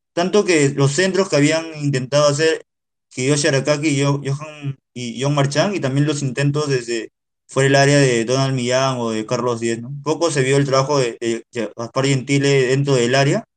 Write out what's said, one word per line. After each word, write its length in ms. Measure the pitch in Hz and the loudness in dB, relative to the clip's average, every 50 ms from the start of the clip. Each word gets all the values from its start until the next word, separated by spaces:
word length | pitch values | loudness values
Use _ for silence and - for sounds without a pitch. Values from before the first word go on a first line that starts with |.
| _ _ _ | _ _ _
tanto 320 | 170 175 190 - 208 202 | -4 -2 2 2 2 2
que 240 | 185 175 156 143 139 | 2 2 4 2 2
los 220 | 143 139 139 139 | 2 2 0 2
centros 360 | 143 - 185 196 180 185 190 190 | 2 2 0 2 2 0 0 2
que 80 | 156 | 2
habían 300 | 143 143 147 156 160 165 160 156 151 147 | 2 2 2 2 0 -4 -8 -8 -6 -4
intentado 420 | 143 143 131 127 120 143 147 151 | -2 -2 -2 -2 0 0 2 2
hacer 360 | 147 143 143 160 160 160 - - _ _ _ _ _ _ _ _ _ | 2 2 2 0 0 0 -2 -6 _ _ _ _ _ _ _ _ _
Kiyoshi 380 | - 127 127 135 147 143 147 160 | -8 -4 0 0 0 2 2 0
Arakaki 400 | 139 135 135 147 151 143 147 160 | 0 0 0 0 -2 0 0 0
y 80 | 143 139 | 0 0
Yo-, 240 | 139 143 143 143 139 | 0 0 0 -2 -2
Johan, 540 | 135 139 143 151 156 151 151 143 143 135 - _ _ - | -6 -6 -6 -8 -12 -14 -10 -10 -10 -10 -10 _ _ -12
y 280 | 127 123 120 113 117 | -10 -10 -8 -6 -4
John 120 | 131 143 147 | -2 0 0
Marchand, 420 | 147 143 139 139 147 165 208 202 | 0 0 0 0 0 0 0 -2
y 40 | 165 | -2
también 260 | 135 131 131 139 147 | -2 -2 0 0 0
los 160 | 151 156 143 | 0 -2 -2
intentos 480 | 143 143 - 143 143 143 143 151 151 143 | -4 -4 -2 -2 0 0 0 -2 -2 -2
desde 400 | 139 127 117 117 117 113 107 - _ _ _ _ _ _ _ | -2 -2 -2 -4 -6 -6 -6 -10 _ _ _ _ _ _ _
fuera 200 | - - 135 135 | -6 0 0 2
del 100 | 135 139 | 4 4
área 220 | 139 139 139 147 143 | 4 4 4 4 4
de 260 | 139 131 123 117 113 | 4 4 2 2 0
Donald 300 | 117 127 131 135 135 135 | 0 0 0 0 -2 -2
Millán 420 | 131 120 120 127 131 135 135 131 | -2 -2 0 0 0 0 0 -2
o 140 | 123 117 113 | -4 -4 -4
de 160 | 110 110 107 | -4 -4 -4
Carlos 340 | - 127 120 117 123 120 113 | -4 -4 -4 -2 -4 -4 -2
Díez, 220 | 117 117 117 113 | -4 -4 -4 -4
¿no? 100 | 120 127 147 147 | -8 -10 -12 -6
Poco 280 | 139 147 160 151 165 165 | -4 -4 -2 0 0 0
se 120 | 139 143 | 0 0
vio 140 | 131 131 139 | 0 2 2
el 80 | 139 143 | 2 2
trabajo 340 | 139 131 135 135 143 147 143 | 2 2 2 2 2 2 0
de, 200 | 127 117 113 - | 0 -2 -4 -4
de, 240 | 120 117 113 113 - _ | -4 -4 -4 -4 -6 _
de 180 | - 120 107 - - | -8 -8 -8 -8 -8
Gaspar 300 | 117 117 113 - 135 135 | -10 -12 -6 -2 -2 0
Gentile 420 | 139 139 131 120 139 143 143 139 143 139 135 131 120 | 0 0 0 0 0 0 2 2 2 2 2 2 2
dentro 260 | 131 143 143 139 135 | 0 0 2 2 2
del 200 | 123 117 120 127 | 2 2 2 2
área, 300 | 135 139 143 175 214 - _ _ | 2 2 2 0 -2 -4 _ _